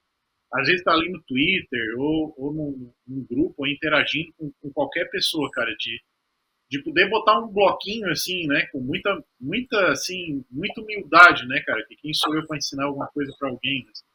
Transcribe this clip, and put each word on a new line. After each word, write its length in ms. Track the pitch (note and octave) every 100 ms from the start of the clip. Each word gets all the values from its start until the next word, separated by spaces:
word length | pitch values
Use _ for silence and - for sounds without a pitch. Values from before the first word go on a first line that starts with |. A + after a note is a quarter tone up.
| _ _ _ _ _
às 160 | B2+ C#3
vezes 160 | F3+
tá 80 | F3+
ali 180 | D#3+ F3
no 100 | D#3+
Twitter 760 | - B2+ E3 F#3+ - A#2+ A2 A#2
ou, 360 | D3 D#3+ D#3 -
ou 140 | C#3
num, 380 | D#3 D3 C3 B2 _ B2
num 200 | C3+ -
grupo, 260 | A#2+ F3 -
ou 80 | C3+
interagindo 680 | C#3+ D#3 D3 - D3 E3 _
com, 140 | D3+ -
com 80 | C#3+
qualquer 380 | C#3+ C#3 E3 F3
pessoa, 400 | F#3 - E3 C3+
cara, 200 | B2+ A#2 G#2+
de, 240 | A#2 A2+ - _ _ _ _ _ _
de 120 | C#3
poder 240 | E3 D3+ G3
botar 280 | A3 - A3+
um 80 | A3+
bloquinho, 600 | G3 F#3+ - F#3+ A3+ F#3+
assim, 360 | D3+ - F3+ D#3+
né, 180 | D3 E3
com 140 | C#3+
muita, 380 | B2+ F#3 G3+ F#3+ - _
muita, 480 | C3 G#3 B3 G#3+ F3
assim, 540 | C#3 - F#3 E3+ C#3 -
muita 300 | B2 G3+ -
humildade, 680 | G#3+ G#3 D3 D#3+ F3 D3+ B2
né, 140 | C#3+ C#3+
cara, 180 | A2+ -
que 80 | -
quem 180 | D3+
sou 200 | D3 D3+ D#3
eu 100 | D#3
pra 100 | D3
ensinar 260 | - C#3
alguma 240 | C#3+ C#3 C3+
coisa 240 | D3 C#3 -
pra 100 | C#3
alguém, 360 | A#2+ B2+ C3+
né? 80 | A#2+ - _